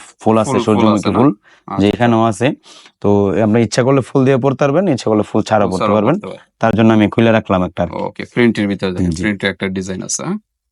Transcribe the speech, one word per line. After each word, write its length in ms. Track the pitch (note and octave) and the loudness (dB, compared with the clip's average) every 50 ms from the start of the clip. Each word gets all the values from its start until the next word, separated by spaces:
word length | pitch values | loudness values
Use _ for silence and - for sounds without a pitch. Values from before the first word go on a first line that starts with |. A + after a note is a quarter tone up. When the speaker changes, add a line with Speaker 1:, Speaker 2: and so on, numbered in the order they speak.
| - - - _ | -4 -12 -20 _
Speaker 1:
ফুল 180 | - A2+ A2 A2+ | 0 2 2 2
আছে, 120 | A2 G#2+ | 2 0
Speaker 2:
ফুল, 80 | C3 B2+ | 0 -2
ফুল 60 | A#2 | 0
Speaker 1:
সূর্যমুখী 340 | G#2+ G#2+ G2 - A2 G#2+ G2+ | 0 2 2 2 2 2 2
Speaker 2:
আছে 120 | E2 F2 | 0 -2
না? 80 | G2+ G#2 | 0 2
Speaker 1:
ফুল, 120 | B2 C#3+ | 2 2
যে 40 | G3+ - _ _ _ _ _ | 0 -2 _ _ _ _ _
Speaker 2:
আচ্ছা। 200 | - G2 G2 G2 G#2 | -10 -4 0 0 0
Speaker 1:
এখানেও 340 | G#2 - A#2+ A#2+ A#2 A2+ A2+ | 2 2 0 0 2 2 2
আছে। 300 | A2+ G#2+ - A#2 C3+ G#3+ - _ - - - - - _ _ | 0 0 0 -2 -4 -4 -4 _ -20 -20 -20 -20 -20 _ _
তো 80 | - G2+ G2+ G2+ G2+ G2 F2 F2 A2+ | 0 2 2 2 2 0 0 0 0
আপনি 200 | G#2 G#2+ A#2+ A#2 | 2 2 2 0
ইচ্ছা 200 | G2+ - - B2 | 0 0 -2 0
করলে 180 | B2+ C#3 C#3 | 2 0 0
ফুল 240 | A#2+ - - C#3+ C3 | -2 -2 -2 0 2
দিয়ে 140 | B2+ C#3 C3 | 2 2 2
পড়তে 260 | A#2+ C#3 C3+ - D3 | 0 -2 -2 0 -2
পারবেন, 240 | C#3 C#3 D#3+ G3 F#3+ | 0 0 0 0 0
ইচ্ছা 220 | C#3 A2 - - | -2 -2 -2 -2
করলে 120 | A2 G#2+ G2+ | 0 0 -2
ফুল 200 | - - A2+ G2 | 0 -2 -4 -2
ছাড়া 220 | - A2 G#2+ G2+ | 0 0 0 0
Speaker 2:
ফুল 80 | F#2 F#2 | 0 -2
Speaker 1:
পড়তে 100 | F#2 A2 | -2 0
Speaker 2:
ছাড়াও 140 | G#2+ G2+ | 0 2
Speaker 1:
পারবেন। 180 | G#2+ G#2 A#2 - | 2 2 0 0
Speaker 2:
পড়তে 120 | A2+ G#2+ | -2 -4
পারবেন। 260 | G2 F#2+ - - _ _ _ | -8 -10 -14 -20 _ _ _
Speaker 1:
তার 160 | - A2+ G#2+ | -2 0 2
জন্য 180 | G#2 A2+ A2 A2 | 4 4 4 4
আমি 160 | G#2+ G#2 G2 | 4 2 2
খুলে 240 | - - A2+ A#2 A2+ | 2 2 2 2 2
রাখলাম 300 | A2 G#2+ - G2+ F#2 F2+ | 2 0 0 -2 -2 -2
একটা 200 | F2 - - F2+ | -4 -4 -4 -6
আর 60 | F2 | -4
কি। 80 | F2 | -4
Speaker 2:
ওকে, 280 | F#2 G2 - - - - | -8 -8 -10 -10 -12 -14
প্রিন্টের 440 | - _ B2 A#2+ A#2 A2 - G#2 G2+ | -8 _ 2 2 2 2 0 -2 -4
ভিতরে 240 | G2 F2+ - F#2+ F#2 | -4 -4 -4 -6 -4
দেখেন, 180 | F2+ F#2+ F2 | -2 -2 -2
Speaker 1:
জি। 120 | E2 E2 F#2 | -2 -2 -2
Speaker 2:
প্রিন্টে 240 | G#2+ G#2 F#2+ - | -4 -4 -2 -4
একটা 220 | G2 F2+ - G2 F#2+ | -6 -4 -4 -6 -6
ডিজাইন 340 | F#2 F#2+ F#2 F#2+ F#2 F#3 - | -6 -6 -8 -8 -8 -10 -8
আছে, 200 | - - - - | -8 -8 -8 -6
হ্যাঁ? 160 | D3+ F#3+ G#3+ - _ _ _ _ _ | -8 -8 -8 -10 _ _ _ _ _